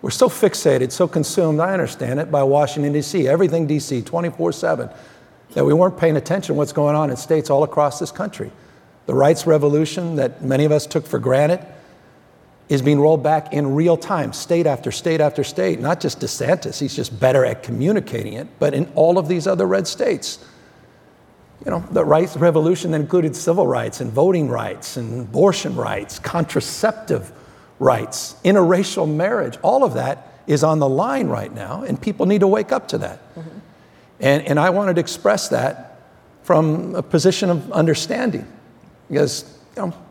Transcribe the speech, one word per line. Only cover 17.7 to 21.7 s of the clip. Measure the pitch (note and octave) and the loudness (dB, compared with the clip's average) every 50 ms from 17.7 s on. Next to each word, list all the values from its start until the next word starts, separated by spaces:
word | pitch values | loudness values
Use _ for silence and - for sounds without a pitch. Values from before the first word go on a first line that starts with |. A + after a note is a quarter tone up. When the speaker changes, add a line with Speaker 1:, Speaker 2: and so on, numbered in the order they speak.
| A#2+ A2+ B2+ E3 A3 G#3 - - - A2+ G#2 G#2+ G#2+ | -4 -2 0 0 0 0 -2 -4 -8 -8 -8 -8 -10
Speaker 1:
it, | A2+ D#3 - - - | -10 -12 -14 -6 -2
but | - D3 C#3 | 0 0 2
in | C3+ E3 - - | 0 -2 -2 2
all | - D3+ E3 F3 F#3 | 4 4 4 4 2
of | F3 D3 | 2 0
these | F#3 E3+ D3+ F#3 | -2 -2 0 0
other | F#3+ F3 F#3+ | 0 0 2
red | F#3 F#3 G3 F#3 - | 2 2 0 0 -2
states. | - - B3 A#3+ G3 C#3 - - - - - - - - - - _ _ - _ _ _ _ _ _ _ _ _ _ _ _ _ _ _ - | -4 -2 -2 -2 -2 -2 -4 -10 -12 -12 -16 -20 -20 -20 -20 -20 _ _ -20 _ _ _ _ _ _ _ _ _ _ _ _ _ _ _ -6
You | - | -4